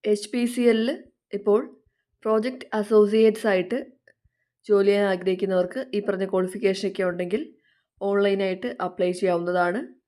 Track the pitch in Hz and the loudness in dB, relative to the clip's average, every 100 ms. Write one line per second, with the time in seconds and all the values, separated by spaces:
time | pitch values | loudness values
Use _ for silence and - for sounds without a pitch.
0 | - 208 208 247 240 247 240 220 233 240 | 0 -2 -2 -2 -2 2 2 4 0 -4
1 | - _ _ 196 202 208 277 - _ _ | -10 _ _ -6 2 2 0 -14 _ _
2 | _ _ 220 220 226 254 - 220 208 220 | _ _ -2 0 0 -8 -8 -6 2 4
3 | 208 220 220 214 226 190 180 247 - _ | 6 6 4 4 0 0 0 -6 -8 _
4 | _ _ _ _ _ _ - 202 196 202 | _ _ _ _ _ _ 0 2 4 4
5 | 202 185 180 185 190 185 180 254 262 208 | 2 0 -2 -2 0 0 -2 -4 -6 -6
6 | 202 190 190 190 185 196 196 190 202 190 | -4 -4 -2 -2 -2 -2 -2 -2 -4 -4
7 | 185 175 180 208 320 _ _ _ _ _ | -4 -2 -4 -4 -6 _ _ _ _ _
8 | 196 202 202 196 196 185 240 - 180 180 | -2 2 2 0 -2 -4 -8 -6 -8 -2
9 | 180 180 185 175 170 180 175 196 349 - | -2 0 0 0 0 0 0 -2 -8 -18